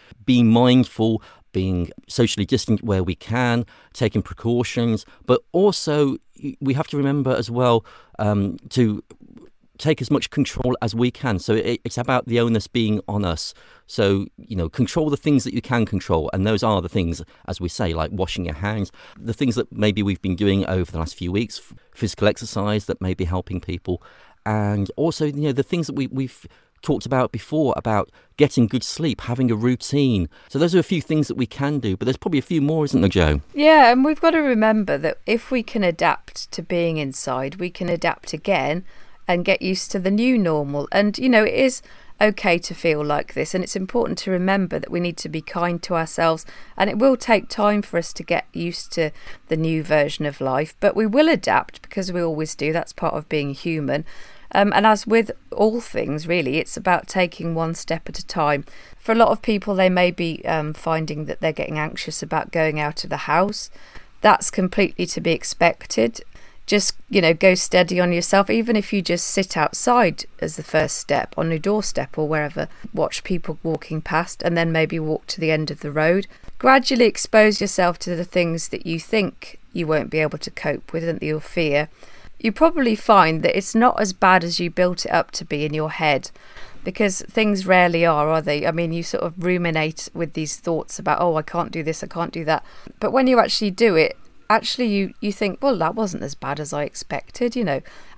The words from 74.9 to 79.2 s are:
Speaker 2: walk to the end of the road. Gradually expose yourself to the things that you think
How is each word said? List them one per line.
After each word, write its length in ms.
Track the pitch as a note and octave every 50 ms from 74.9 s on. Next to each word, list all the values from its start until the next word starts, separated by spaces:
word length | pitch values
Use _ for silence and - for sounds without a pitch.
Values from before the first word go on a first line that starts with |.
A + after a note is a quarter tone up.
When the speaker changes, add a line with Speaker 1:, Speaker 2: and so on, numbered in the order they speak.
| D#3+ E3
Speaker 2:
walk 280 | D#3 D#3 D#3 - - -
to 120 | - -
the 120 | D#3+ D#3+ D#3+
end 180 | D#3 D#3 C#3+
of 100 | C#3+ -
the 120 | - D3 C#3
road. 340 | D#3 D#3 E3 F3 G3 G3 - - - - - - -
Gradually 460 | - B3+ C4+ C4+ C4 - C#4 A#3 A#3+
expose 560 | A3 - - - - - A3 G#3+ G#3+ G#3 -
yourself 400 | G#3 G3 - - F3+ F3 E3+ -
to 160 | - F3+ F3
the 80 | E3 F3
things 440 | F3 - F#3 F3 E3+ E3 E3 - -
that 140 | - - -
you 140 | - E3 E3
think 640 | - - - A3